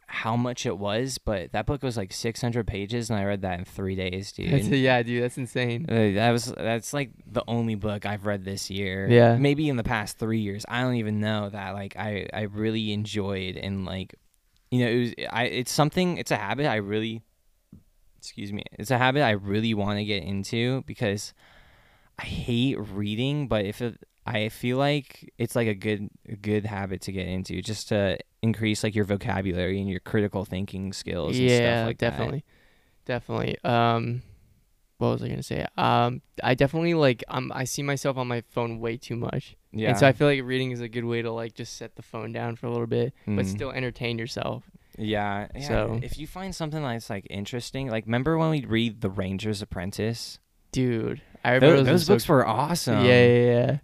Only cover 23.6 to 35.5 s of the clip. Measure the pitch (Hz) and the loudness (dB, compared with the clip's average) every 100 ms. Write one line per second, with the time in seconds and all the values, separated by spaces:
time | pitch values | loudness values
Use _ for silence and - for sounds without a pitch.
23.6 | 101 - 120 - - _ - 110 110 - | 0 -4 -6 -8 -16 _ -4 -2 -2 -2
24.6 | 123 127 143 147 127 - - - 120 127 | 0 2 2 0 -4 -14 -14 -6 -2 0
25.6 | 113 98 107 104 104 - - 104 104 107 | 0 0 -2 -2 -4 -12 -14 -8 -2 0
26.6 | 104 101 98 92 - 95 90 92 98 87 | 0 -4 -6 -6 -6 -6 -4 -4 -6 -6
27.6 | 101 107 - 107 98 - - _ 113 107 | -6 -8 -2 0 2 0 -6 _ 0 2
28.6 | 110 107 110 104 98 101 - 95 95 87 | 2 2 0 0 0 0 0 -2 0 0
29.6 | 90 98 98 92 - 110 101 98 - 92 | 0 0 -2 -4 -2 0 2 0 -4 -4
30.6 | 98 92 95 - - 87 76 127 127 120 | -6 -6 -6 -8 -6 -4 -2 2 6 6
31.6 | 120 117 113 120 120 139 113 139 - _ | 4 2 0 0 -2 0 -2 -4 -8 _
32.6 | _ _ _ _ - 120 - 113 107 - | _ _ _ _ -6 -6 -4 -4 -2 -2
33.6 | - 120 117 117 117 123 - - - _ | 0 2 4 2 0 -4 -8 -18 -20 _
34.6 | _ _ _ - 120 120 120 123 131 | _ _ _ -2 0 0 -4 -6 -6